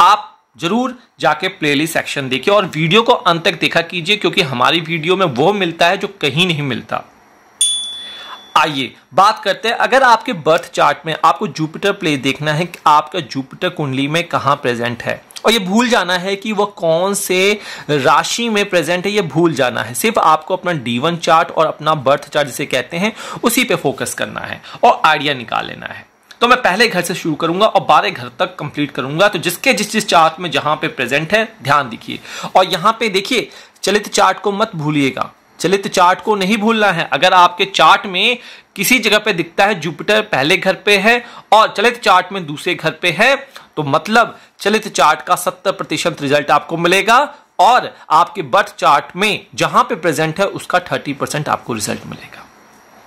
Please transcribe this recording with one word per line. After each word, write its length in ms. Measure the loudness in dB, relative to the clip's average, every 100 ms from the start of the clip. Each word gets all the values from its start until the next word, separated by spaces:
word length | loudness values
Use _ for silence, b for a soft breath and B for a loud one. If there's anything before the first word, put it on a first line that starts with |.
आप 260 | 4 4 0 _ _ -10
जरूर 400 | -2 -2 -2 -6 b _
जाके 280 | -2 0 -4
प्लेलिस्ट 440 | -4 -2 0 0
सेक्शन 340 | -2 -4 -6 -4
देखिए 240 | -4 2
और 120 | 0 0
वीडियो 340 | -2 2 2
को 120 | 2
अंत 300 | 2 0 0 -2
तक 140 | -2
देखा 220 | -2 0
कीजिए, 340 | -2 -6 -2 -2
क्योंकि 260 | 0 0
हमारी 380 | -2 0 2 2
वीडियो 340 | -2 -4 0 0
में 100 | 0
वो 240 | 2 2
मिलता 340 | 2 -2 0 0
है 100 | 2
जो 100 | -4 -4
कहीं 260 | -2 0 0
नहीं 160 | -2
मिलता। 400 | -4 -6 -6 -8 -8 _ _ _ _ _ -2 0 -6 B B B B B -6 -2
आइए 360 | -2 -2 -6 b b
बात 280 | 2 2 2
करते 240 | -2 -2 -2
हैं, 80 | -2
अगर 260 | 2 4
आपके 300 | 4 4 0 -4
बर्थ 340 | 0 0 0
चार्ट 320 | 0 0 0 -6
में 100 | 0
आपको 320 | 0 2 -4
जुपिटर 420 | -4 -6 -2 -4
प्लेस 260 | -2 -2 -2
देखना 340 | -2 -2 -2
है 120 | -2 -4
कि 140 | -6 0
आपका 320 | 2 2 -6
जुपिटर 480 | -6 -10 -10 -6 -6
कुंडली 380 | -4 -4 -4 -2
में 160 | -2 -2
कहाँ 300 | -2 0 0
प्रेजेंट 460 | -2 -2 -4 -4
है, 180 | -6 -8 -10 -4 0
और 60 |
ये 80 | 0
भूल 280 | 0 0 2
जाना 280 | 0 0 -2
है 180 | -4 -6
कि 180 | -4
वो 120 | -2 -4 -2
कौन 360 | 0 0 0 -2
से 440 | -2 0 2 0 B B -4
राशि 600 | 0 4 4 2 -4 -2
में 200 | -2 0
प्रेजेंट 360 | -2 0 -2 -2
है, 60 |
ये 100 | -2
भूल 300 | -2 0 0
जाना 280 | 2 0 -2
है। 120 | -6
सिर्फ 240 | -4 -2 2
आपको 360 | 4 2 0 -6
अपना 160 | -4
डी 260 | -4 -4 -2
वन 180 | -2 -2
चार्ट 340 | 2 2 2
और 140 | 0 -2
अपना 280 | -2 -2 0
बर्थ 340 | 0 0 0
चार्ट 180 | -4 -2
जिसे 180 | -4 -4
कहते 300 | -4 -4 -4
हैं, 180 | -6 -6 B B
उसी 200 | 0 0
पे 120 | 0 0
फोकस 360 | -2 -4 -6
करना 280 | -6 -6 -6
है 200 | -10 -12 B B
और 180 | 2 4 2
आइडिया 280 | 2 0 -4
निकाल 320 | -4 -6 -6
लेना 180 | -10 -14
है। 220 | -14 -18 _ _ -2
तो 60 | 2
मैं 100 | 4
पहले 300 | 2 2 0
घर 140 | 0
से 120 | -4 -4
शुरू 180 | -4 -2
करूंगा 300 | -2 0 2
और 160 | 2
बारह 280 | 4 4 2
घर 200 | -4 -12 -6
तक 160 | -6 -6
कंप्लीट 360 | -10 -6 -4
करूंगा। 360 | -4 -6 0 0
तो 120 | 2
जिसके 340 | -4 -2 -2
जिस 180 | 0 -2
जिस 160 | -4 2
चार्ट 320 | 4 4 0
में 100 | -4
जहां 240 | -4 -2 -2
पे 120 | -4
प्रेजेंट 440 | -4 -2 -2 0
है 100 | 0 -2 -6
ध्यान 260 | 0 0 0
दीजिए। 300 | -8 -12 -14 B B 0 2
और 100 | 2
यहां 280 | 2 0
पे 160 | 0 0
देखिए, 380 | -2 -2 -2 -4 B B _
चलित 240 | 0 0 0
चार्ट 300 | 2 2 2
को 120 | -2
मत 200 | -2 -4 -4
भूलिएगा, 540 | -2 0 0 -2 -8 -12 _ -6
चलित 280 | 0 0 0
चार्ट 320 | 2 4 2
को 140 | 0 -2
नहीं 220 | 0 0
भूलना 340 | 0 2 2
है। 160 | 0 -2
अगर 200 | 0 4
आपके 320 | 6 6 4 -2
चार्ट 380 | 4 6 6 2
में 320 | -2 -2 -2 B B B -6
किसी 240 | 0 0
जगह 200 | 2 0
पे 140 | 0
दिखता 320 | -2 -4 0 0
है 140 | 0
जुपिटर 420 | -6 -6 0 0
पहले 340 | 0 -2 0 2
घर 180 | 0 -2
पे 220 | 2 2
है 260 | 4 0 -2 B 2
और 220 | 4 4 2
चलित 240 | 0 2
चार्ट 300 | 4 4 2
में 140 | -6 -10
दूसरे 280 | -6 -6 -4
घर 160 | -4
पे 200 | -2 -2
है, 240 | 2 2 2 -4 B B -6
तो 60 | -2
मतलब 520 | -2 2 2 2 B B _
चलित 280 | -2 0 -2
चार्ट 320 | 2 2 2
का 140 | 0 -2
सत्तर 340 | -2 -4 -4
प्रतिशत 480 | -4 -6 -4 -4 -4
रिजल्ट 300 | 0 0 2
आपको 260 | 0 0 -2
मिलेगा 440 | 2 2 4 4 2 B _ 2
और 340 | 4 4 0 B B
आपके 300 | 2 2 -2
बर्थ 320 | 0 0 0 0
चार्ट 380 | 2 2 0 -4
में 300 | -2 -4 -8 -4
जहां 280 | 0 2
पे 120 | 0 -2
प्रेजेंट 420 | -2 0 -2 0
है 60 | -4
उसका 320 | -4 -2 -2
थर्टी 320 | -2 -6 -6 -6
परसेंट 340 | -6 -4 -2
आपको 240 | -4 -4
रिजल्ट 320 | -6 -6 -6 -10
मिलेगा। 420 | -16 -18 -20 -20 _ _ _ _ -20